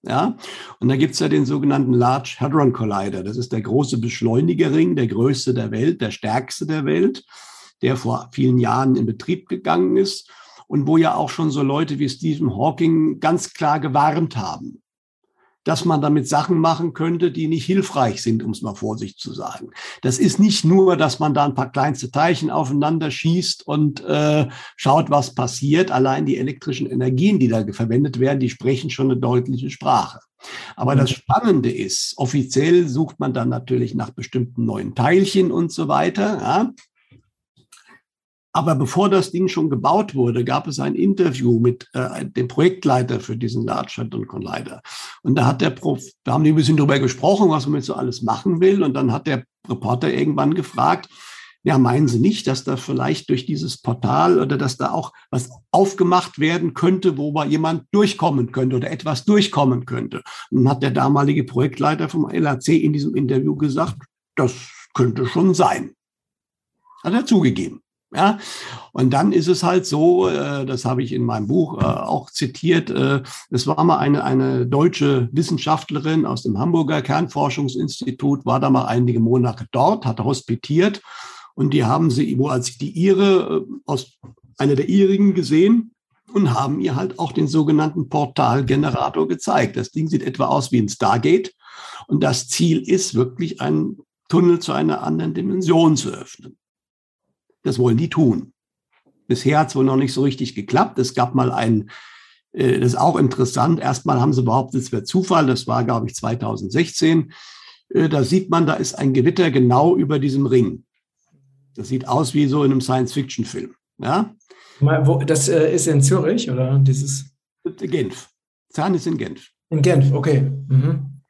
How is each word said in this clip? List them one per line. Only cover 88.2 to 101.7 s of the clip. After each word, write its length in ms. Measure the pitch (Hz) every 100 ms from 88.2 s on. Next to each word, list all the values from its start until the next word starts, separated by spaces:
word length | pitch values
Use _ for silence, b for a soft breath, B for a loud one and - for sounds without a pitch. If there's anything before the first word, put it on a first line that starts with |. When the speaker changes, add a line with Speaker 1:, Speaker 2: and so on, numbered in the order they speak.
| 143 - 127 127 123 139 151 127 131 160 160
Speaker 1:
gezeigt. 480 | 170 - - - -
Das 140 | 95
Ding 180 | 156 160
sieht 140 | -
etwa 240 | - 127 135
aus 260 | 143 127
wie 60 | 123
ein 100 | 104
Stargate 640 | - 104 117 139 175 - B B B B B B
und 180 | -
das 240 | 139 127 -
Ziel 320 | - 170 -
ist 360 | - 180 - 117
wirklich, 440 | 127 - 170 -
einen 380 | 135 156 170 - - _ _
Tunnel 300 | 160 175 170
zu 120 | 165
einer 300 | 139 160 156
anderen 320 | 165 160 170
Dimension 640 | 170 190 185 165 165 165 156
zu 140 | -
öffnen. 460 | - - - - _ _ _ _ _ _ _ _ _ _ _ -
Das 140 | 123
wollen 160 | 123 117
die 140 | 160
tun. 420 | 160 143 92 - _ _ _ _ _ _ _ _
Bisher 340 | 123 135 151
hat's 140 | 156
wohl 120 | 131 131
noch 100 | 131
nicht 160 | 135
so 120 | 127
richtig 300 | 139 127 117
geklappt. 460 | - 101 127 208 -
Es 140 | 123
gab 200 | - 123
mal 160 | 131 127
ein, 400 | - 113